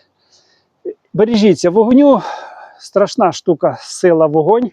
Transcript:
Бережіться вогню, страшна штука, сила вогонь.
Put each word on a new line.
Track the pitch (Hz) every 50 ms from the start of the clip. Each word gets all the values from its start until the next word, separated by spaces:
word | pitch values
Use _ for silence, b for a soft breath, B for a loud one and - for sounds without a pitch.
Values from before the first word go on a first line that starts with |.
| B B _ _ _ _ _ _ _ _ _ _ _ _ _ _ _ - - - _ _ -
Бережіться | 165 214 220 240 208 208 214 165 - - 175
вогню, | 170 220 214 233 254 277 285 285 254 190 B B B B B B B B B B B B
страшна | - - - 196 202 - - - 208 170 147
штука, | - - 190 165 - 180 151 127 -
сила | - - - - - 180 165 160 160
вогонь. | 156 147 160 147 170 220 240 247 202